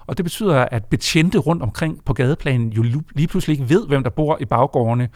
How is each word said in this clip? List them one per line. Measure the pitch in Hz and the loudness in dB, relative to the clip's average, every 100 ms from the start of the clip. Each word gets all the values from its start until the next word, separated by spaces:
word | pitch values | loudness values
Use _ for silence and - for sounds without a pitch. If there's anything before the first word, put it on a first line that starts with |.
| - | -4
Og | - | -2
det | 175 | -2
betyder, | - 214 139 123 | -2 2 2 2
at | 120 - | -2 -2
betjente | 117 - 165 170 196 | -2 0 2 2 2
rundt | - 165 | 0 0
omkring | 117 - 160 - - | -4 -4 -4 -4 -4
på | |
gadeplanen | 123 127 165 147 127 117 | 0 0 0 0 0 0
jo | 107 | 0
lu-, | 117 139 - 143 | 0 -2 -4 -2
lige | 165 | -2
pludselig | 180 147 151 | 0 0 0
ikke | 123 | 2
ved, | 175 185 | 2 2
hvem | 143 | 0
der | 127 | 0
bor | - 147 - | -2 0 -2
i | - | 0
baggårdene | 117 139 143 113 120 123 | 2 2 2 0 0 -2